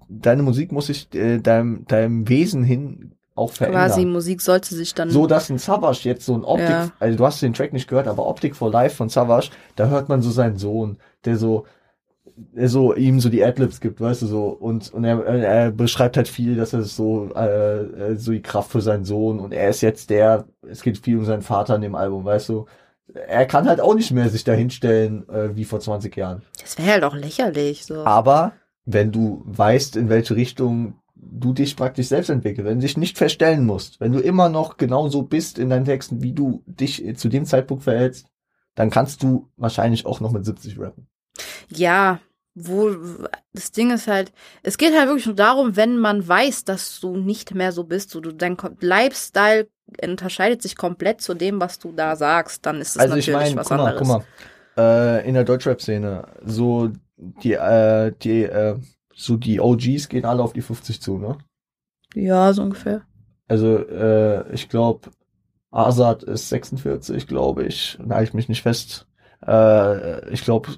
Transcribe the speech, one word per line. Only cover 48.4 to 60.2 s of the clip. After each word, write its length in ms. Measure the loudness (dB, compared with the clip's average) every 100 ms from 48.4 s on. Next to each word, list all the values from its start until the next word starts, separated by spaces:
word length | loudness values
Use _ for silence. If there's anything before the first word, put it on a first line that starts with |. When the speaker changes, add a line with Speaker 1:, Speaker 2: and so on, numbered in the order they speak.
| -6 -4
Speaker 2:
Ko-, 200 | -10 -4
Lifestyle 880 | 0 2 2 -2 -6 2 4 4 0 _ _ -10
unterscheidet 600 | -8 -6 -8 -2 0 0
sich 140 | -6 -6
komplett 440 | -6 -2 -2 -4
zu 140 | -6
dem, 260 | -4 -4 -2
was 180 | -4 -6
du 140 | -14
da 240 | -6 -4 -2
sagst, 480 | 0 0 0 -6
dann 160 | -8 -6
ist 100 | -6
es 80 | 2
Speaker 1:
Also 180 | 2 2
ich 100 | 0
Speaker 2:
natürlich 280 | 0 0
Speaker 1:
mein, 40 | -2
Speaker 2:
was 100 | -2
Speaker 1:
guck 80 | 0
mal, 80 | 0
Speaker 2:
anderes. 220 | 0 0
Speaker 1:
guck 160 | 0 -2 -18 -20 -20 _ 2
mal, 420 | 4 6 4 0
äh, 80 | 0
in 60 |
der 100 | 0
Deutschrap-Szene, 840 | 2 2 0 -2 -2 -4 -4 -8 -12 -16
so 460 | -8 -2 0 2 -2 -4 _ _
die, 360 | -20 -6 -2
äh, 580 | 0 4 4 6 4 0 -2
die, 220 | 0 0
äh, 320 | 2 0 0 -2 -10 _ _
so 220 | -14 -2 -2
die 240 | 0 2
O 160 | 4 2
Gs 320 | 2 -2 -2
gehen 160 | -4